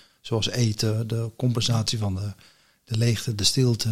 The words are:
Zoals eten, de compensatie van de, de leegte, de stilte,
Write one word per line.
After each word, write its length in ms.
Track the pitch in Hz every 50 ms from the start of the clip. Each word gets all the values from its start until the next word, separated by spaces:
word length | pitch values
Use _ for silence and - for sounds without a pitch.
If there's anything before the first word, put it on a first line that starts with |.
| - _ _ _
Zoals 280 | - - 117 110 101 -
eten, 580 | - 123 120 110 104 - - 110 107 110 117 110
de 220 | 113 113 117 113 - -
compensatie 600 | - 127 117 113 104 - 117 113 107 - - 113
van 180 | 107 101 95
de, 160 | 92 98 104 95 - - - _ _ _ _ _ _ _
de 120 | - 117 110
leegte, 380 | 117 120 113 - - - 113
de 80 | 104 98
stilte, 460 | - - 135 131 123 117 107 - 113